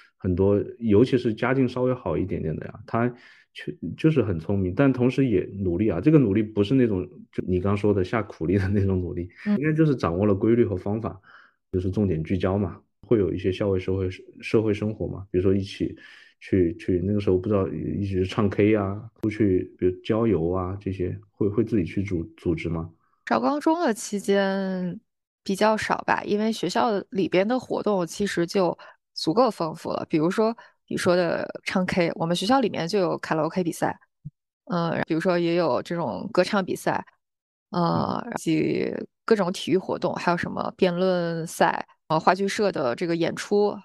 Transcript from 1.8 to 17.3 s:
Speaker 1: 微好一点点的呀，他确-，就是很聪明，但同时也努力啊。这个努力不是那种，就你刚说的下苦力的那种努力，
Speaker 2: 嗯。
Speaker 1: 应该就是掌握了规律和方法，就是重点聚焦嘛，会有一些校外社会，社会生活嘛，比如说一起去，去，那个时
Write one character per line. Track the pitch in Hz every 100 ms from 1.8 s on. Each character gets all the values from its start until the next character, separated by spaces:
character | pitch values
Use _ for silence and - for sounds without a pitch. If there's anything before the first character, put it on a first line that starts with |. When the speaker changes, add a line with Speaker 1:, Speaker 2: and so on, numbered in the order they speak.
Speaker 1:
微 | 127
好 | 123 95 80
一 | -
点 | 82
点 | 80
的 | 78 -
呀， | - -
他 | 113 120 120 - - _
确-， | - - - 170 -
就 | 160
是 | 156
很 | 104 85
聪 | - 101
明， | 92
但 | 92 139
同 | 123 123
时 | 131 135
也 | 95 - 101
努 | 98 87
力 | 107
啊。 | 82
这 | 117
个 | 156
努 | 120
力 | 98
不 | 107 104
是 | 104
那 | 135 120
种， | 95 - - -
就 | - -
你 | 90
刚 | 98 101
说 | 104
的 | 98
下 | 90 117
苦 | 101 - 80
力 | 98
的 | 95
那 | 101
种 | 95 95
努 | 87
力， | 87 87 - 208
Speaker 2:
嗯。 | 208
Speaker 1:
应 |
该 | 151
就 | 156 160
是 | 127
掌 | 85 85
握 | 104
了 |
规 | 98 110
律 | 117 107
和 | 92
方 | 101 107
法， | 110 - _ - - _ _
就 | 92
是 | 92
重 | 95 101
点 | 80
聚 | 80 95
焦 | 95 101
嘛， | 98 - _ _
会 | - 117
有 | 90
一 | 90
些 | 95
校 | 92 104
外 | 95
社 | 92 95
会， | 92 95 - -
社 | - 117
会 | 110
生 | 104 107
活 | 107 90
嘛， | 92 98
比 | 92
如 |
说 | 95
一 | 98
起 | 98 - 90 - - - - _
去， | - 101 85 85
去， | - 92 90
那 |
个 | 104
时 | 98